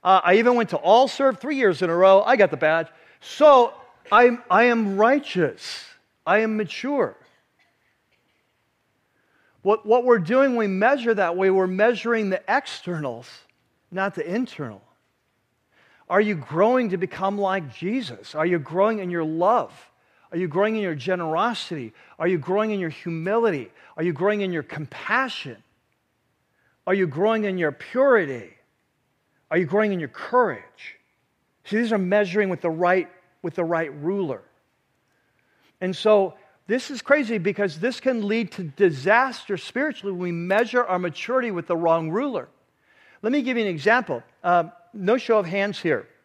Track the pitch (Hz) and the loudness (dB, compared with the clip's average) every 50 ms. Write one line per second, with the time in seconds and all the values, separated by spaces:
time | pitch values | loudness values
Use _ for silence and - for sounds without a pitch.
0 | _ 180 190 185 - 175 180 220 226 247 247 240 226 - - 156 - 165 208 233 | _ 4 2 4 4 4 4 4 4 4 2 2 0 -2 -4 -4 2 4 6 6
1 | 262 254 - - 277 269 247 - - 269 302 269 254 202 175 131 185 175 165 175 | 6 4 0 0 0 0 0 0 -6 -8 -4 0 0 0 0 0 -2 -2 2 4
2 | 185 190 190 196 202 - 262 240 202 180 - 120 170 151 160 165 165 - _ _ | 6 8 8 6 6 4 4 4 4 2 2 0 0 0 0 0 -2 -6 _ _
3 | _ _ _ _ - - - - 285 302 285 254 240 233 - - - _ _ _ | _ _ _ _ -20 -18 -2 6 8 8 10 10 8 4 0 -10 -20 _ _ _
4 | _ - 208 214 247 247 240 240 - - 180 202 233 247 240 233 220 202 196 190 | _ 2 4 6 6 6 4 2 -2 2 4 4 4 4 4 2 0 -2 0 2
5 | 214 233 269 294 285 - - 185 170 135 98 - - - - - - - - _ | 4 4 4 2 -2 -4 -2 0 0 0 -2 -6 -14 -14 -14 -14 -16 -20 -20 _
6 | _ _ _ _ _ 160 180 214 220 220 214 214 214 165 - - - 262 294 277 | _ _ _ _ _ 0 0 0 0 0 -2 -4 -4 -6 -8 -10 -6 -4 -2 -2
7 | 208 123 95 _ _ _ _ _ _ _ _ _ _ _ _ _ _ _ _ _ | -2 -2 -4 _ _ _ _ _ _ _ _ _ _ _ _ _ _ _ _ _
8 | _ _ _ _ _ _ _ _ _ _ _ _ _ _ _ _ _ _ _ _ | _ _ _ _ _ _ _ _ _ _ _ _ _ _ _ _ _ _ _ _
9 | _ _ _ _ _ _ _ _ _ _ _ _ _ 190 208 214 - 208 220 247 | _ _ _ _ _ _ _ _ _ _ _ _ _ 0 0 0 2 2 2 2
10 | 247 254 233 220 170 151 233 262 269 277 247 233 220 202 190 185 208 240 277 285 | 6 4 4 4 4 2 2 4 4 4 2 0 0 0 0 2 2 2 2 2
11 | 233 233 226 202 190 170 170 180 190 190 190 190 185 185 185 185 208 233 247 185 | 0 -2 0 0 0 -2 0 0 2 2 4 2 2 0 0 2 2 2 2 0
12 | - 233 233 226 214 196 190 - - - 214 277 277 - - - - 175 180 160 | -2 -2 -2 0 0 -2 -4 -4 -2 -2 -2 -2 -2 -4 -14 -12 -8 -8 -6 -6
13 | 151 135 117 117 120 - - - _ _ _ _ _ _ _ _ _ _ - 190 | -6 -8 -8 -10 -14 -20 -20 -20 _ _ _ _ _ _ _ _ _ _ -6 -4
14 | 190 196 190 - 147 160 180 226 262 - - - 151 117 107 95 _ _ _ _ | -4 -4 -4 -6 -8 -4 -4 -4 -4 -6 -8 -10 -10 -10 -10 -16 _ _ _ _
15 | _ _ _ _ _ _ _ _ _ _ _ _ _ _ _ _ _ _ _ _ | _ _ _ _ _ _ _ _ _ _ _ _ _ _ _ _ _ _ _ _
16 | _ _ 170 196 214 208 208 160 127 - 151 160 196 220 254 254 247 214 180 180 | _ _ 2 2 2 2 0 -4 -6 -6 0 2 2 4 4 2 0 0 -2 -4
17 | 180 180 - - 185 196 202 202 202 190 190 196 165 135 113 - 160 180 220 269 | -4 -6 -6 -4 -4 -4 -2 -2 -2 -2 -2 -4 -6 -8 -14 -8 -6 -4 -4 -4
18 | 240 156 120 - 104 - - 151 156 175 175 170 143 139 156 180 196 214 226 214 | -6 -8 -14 -18 -18 -12 -4 -2 0 0 0 -2 -2 -4 0 0 2 2 0 -2
19 | 190 180 175 170 160 156 156 160 175 196 240 240 143 - - - - _ _ _ | -6 -6 -4 -4 -4 -4 -2 0 2 2 2 2 0 -4 -10 -20 -20 _ _ _
20 | _ _ _ _ _ _ - 165 185 170 143 175 202 214 220 220 208 185 160 143 | _ _ _ _ _ _ -6 -6 -6 -4 0 0 0 0 0 -2 -4 -6 -6 -6
21 | 120 185 185 180 170 160 156 165 202 240 233 - - - 175 151 123 110 - _ | -4 -4 -4 -4 -4 -4 -2 -2 -2 -2 -4 -6 -10 -10 -10 -10 -10 -12 -16 _
22 | - _ - _ 160 175 185 170 135 170 185 202 214 220 214 196 180 165 151 - | -20 _ -12 _ -2 -2 -2 -2 -2 -2 -2 0 0 -2 -2 -4 -4 -6 -8 -10
23 | - 175 165 160 160 185 208 233 233 226 175 139 117 - _ _ - - - - | -10 -8 -8 -6 -4 -2 -2 0 0 0 0 -2 -8 -12 _ _ -20 -20 -10 -4
24 | 165 175 165 131 170 202 208 208 202 190 175 160 139 - - 156 156 131 - - | -4 -4 -2 0 0 0 0 0 -2 -4 -4 -6 -8 -8 -12 -12 -12 -14 -14 -14
25 | - - 214 247 269 254 - - - 139 113 - _ _ _ _ _ _ _ _ | -6 -2 -2 -2 -2 -2 -6 -12 -14 -14 -16 -18 _ _ _ _ _ _ _ _
26 | _ _ _ _ _ _ _ _ _ _ _ _ _ _ _ _ _ - 190 196 | _ _ _ _ _ _ _ _ _ _ _ _ _ _ _ _ _ -4 -2 0
27 | 190 165 127 151 190 214 226 220 208 202 190 185 170 151 139 _ - - - 247 | -2 -4 -2 -2 0 0 0 0 -2 -4 -4 -2 -4 -4 -4 _ -18 -8 -2 0
28 | 269 285 254 220 175 139 131 120 104 82 _ _ _ _ _ _ _ _ _ _ | 2 4 4 2 2 -2 -6 -10 -12 -16 _ _ _ _ _ _ _ _ _ _
29 | _ _ _ _ _ _ _ _ _ _ 160 170 185 143 170 208 220 214 196 180 | _ _ _ _ _ _ _ _ _ _ -2 -2 -2 0 0 0 0 0 -2 -4
30 | 160 127 _ - - - - 247 247 202 135 101 - - _ _ - - - _ | -6 -8 _ -12 -12 0 2 2 2 2 -2 -8 -12 -20 _ _ -20 -20 -20 _
31 | _ _ _ _ _ _ _ _ _ _ _ _ _ - 202 220 240 226 226 208 | _ _ _ _ _ _ _ _ _ _ _ _ _ -4 -2 -2 0 0 0 0
32 | 185 180 196 208 208 185 170 214 208 190 180 - - 175 160 160 180 175 180 190 | 0 2 2 2 0 0 0 -2 0 0 -2 -4 -4 -4 -2 0 2 2 2 2
33 | 175 - - _ _ _ _ _ - 175 156 - 175 165 170 160 165 147 131 147 | 0 -4 -12 _ _ _ _ _ -10 -8 -4 -4 -4 -2 -2 -2 -2 -4 -8 -6
34 | 143 165 196 202 190 151 131 98 - _ _ _ _ _ _ _ _ _ _ _ | -6 -4 -2 -2 -4 -4 -6 -10 -12 _ _ _ _ _ _ _ _ _ _ _
35 | _ _ _ _ _ _ _ _ _ _ _ _ _ _ _ _ 185 185 185 - | _ _ _ _ _ _ _ _ _ _ _ _ _ _ _ _ -6 -6 -6 -2
36 | - 220 214 208 196 180 - - _ _ _ _ _ - 214 254 247 - 294 233 | 2 4 4 4 4 0 -4 -14 _ _ _ _ _ -4 -4 -4 -4 -8 -12 -12
37 | - - 269 302 277 214 233 214 165 196 196 - 202 196 147 160 175 247 247 - | 0 2 2 2 2 -2 -4 -2 -2 -4 -2 -2 -4 -4 -4 -4 -6 -6 -6 -2
38 | - 262 254 233 208 202 214 233 233 180 - - 185 156 139 - 208 180 151 135 | -2 -2 -2 -2 -2 -2 -2 -2 -4 -6 -8 -12 -12 -12 -2 2 2 2 2 0
39 | 131 185 208 233 262 269 233 - - - 202 175 - - - 247 285 311 262 - | 0 2 2 2 2 0 -4 -12 -10 -8 -8 -8 -8 -8 -6 -4 -4 -4 -6 -8
40 | - 202 190 175 180 175 170 170 170 180 190 208 240 214 - 247 240 - 185 180 | -10 -10 -8 -6 -6 -6 -6 -6 -4 0 0 0 0 0 0 -2 0 0 -2 -2
41 | 180 175 151 - - - 247 262 247 233 202 170 165 - 175 165 170 170 165 165 | -2 -6 -8 -8 -8 -4 -2 -2 -2 -2 -4 -6 -4 -4 -4 0 2 2 2 2
42 | 160 160 160 190 269 285 240 175 123 - _ _ _ _ _ _ _ _ _ _ | 0 -2 -4 -4 -4 -4 -6 -8 -10 -10 _ _ _ _ _ _ _ _ _ _
43 | _ _ _ _ - 214 262 294 254 247 254 240 220 202 175 156 135 208 226 220 | _ _ _ _ -4 -2 -2 0 0 -2 -2 -2 -2 -2 -4 -2 2 2 2 2
44 | 214 - 143 117 - _ _ _ - 180 175 175 165 170 - _ _ _ _ 214 | 0 -2 -8 -8 -8 _ _ _ 0 2 2 2 2 -2 -8 _ _ _ _ -6
45 | 190 185 226 262 - - 226 214 196 165 175 202 196 208 196 - - 170 147 110 | 0 0 0 0 2 2 0 0 2 0 -4 -4 -4 -4 -6 -4 -2 -2 -2 -2
46 | - _ _ _ _ | -4 _ _ _ _